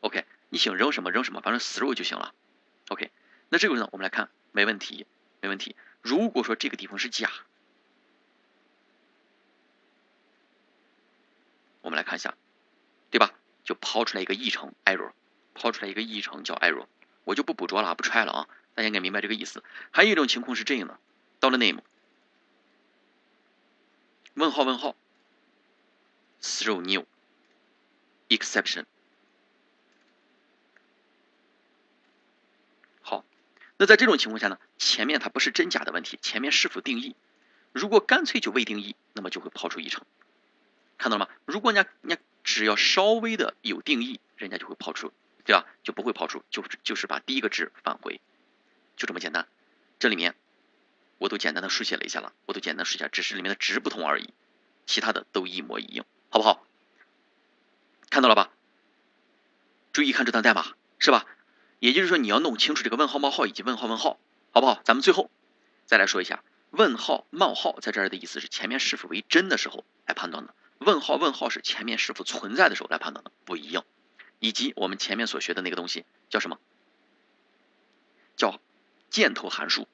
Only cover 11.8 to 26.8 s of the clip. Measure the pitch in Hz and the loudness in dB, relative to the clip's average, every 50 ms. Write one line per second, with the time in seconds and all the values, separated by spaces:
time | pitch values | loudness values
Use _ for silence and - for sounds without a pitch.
11.8 | _ - 82 76 80 - - 78 - - - _ _ _ _ _ _ _ _ _ | _ -4 -4 -4 -4 -4 -6 -8 -8 -10 -12 _ _ _ _ _ _ _ _ _
12.8 | _ _ _ _ _ _ - 120 110 98 - _ _ _ _ _ _ - - - | _ _ _ _ _ _ 4 4 4 4 4 _ _ _ _ _ _ -8 -8 -6
13.8 | - - - 107 113 113 - 101 95 90 95 101 131 113 - - - 69 - _ | -6 -4 0 0 0 0 -2 -4 -4 -4 -4 -4 -2 -4 -4 -4 -8 -12 -16 _
14.8 | _ - 95 92 - - - _ _ _ _ _ _ _ _ - - 117 113 - | _ 0 0 0 -4 -8 -12 _ _ _ _ _ _ _ _ -4 -2 -2 -2 -2
15.8 | - 101 98 101 113 113 110 104 98 - - 80 85 - - - - 85 78 64 | -6 -8 -6 -6 -6 -6 -6 -10 -10 -10 -12 -10 -8 -8 -4 2 2 2 2 2
16.8 | - - _ _ _ _ _ _ _ - 98 120 143 - 160 - 92 85 95 98 | -4 -14 _ _ _ _ _ _ _ -4 -2 -2 0 -4 -4 -6 -4 -2 0 0
17.8 | 107 92 85 - - - - 117 110 82 - 67 80 - - - _ _ _ - | 0 0 -2 -2 -4 0 2 2 0 2 -2 -6 -6 -8 -14 -20 _ _ _ -2
18.8 | 110 110 107 98 92 92 98 104 98 101 110 110 - - - - - - - - | -2 0 0 0 -2 -2 -4 -2 -4 -4 -4 -6 -6 -10 -12 -16 -18 -18 -20 -18
19.8 | - - _ - 180 220 208 165 147 123 - 123 123 - 123 110 110 - 143 123 | -20 -4 _ 6 6 6 6 4 4 2 2 -2 -2 -4 -6 -4 -2 -2 -2 -4
20.8 | 95 78 - - _ _ _ _ _ _ _ _ - 135 127 127 120 104 - - | -4 -8 -12 -18 _ _ _ _ _ _ _ _ 2 2 4 4 2 2 2 0
21.8 | - _ _ _ _ _ _ _ _ _ _ _ _ _ _ _ _ _ _ _ | -8 _ _ _ _ _ _ _ _ _ _ _ _ _ _ _ _ _ _ _
22.8 | _ _ _ _ _ _ _ _ _ _ _ _ _ _ _ _ _ _ _ _ | _ _ _ _ _ _ _ _ _ _ _ _ _ _ _ _ _ _ _ _
23.8 | _ _ _ _ _ _ _ _ _ - _ 135 151 160 135 147 143 131 131 120 | _ _ _ _ _ _ _ _ _ -20 _ 0 0 0 2 2 2 0 0 -2
24.8 | - 147 - _ _ _ _ _ _ _ _ _ _ _ _ _ _ _ _ _ | -4 -6 -8 _ _ _ _ _ _ _ _ _ _ _ _ _ _ _ _ _
25.8 | _ _ _ _ _ _ _ _ _ _ _ _ - - - - - 110 107 92 | _ _ _ _ _ _ _ _ _ _ _ _ -10 -8 -6 -4 -2 -2 -2 -2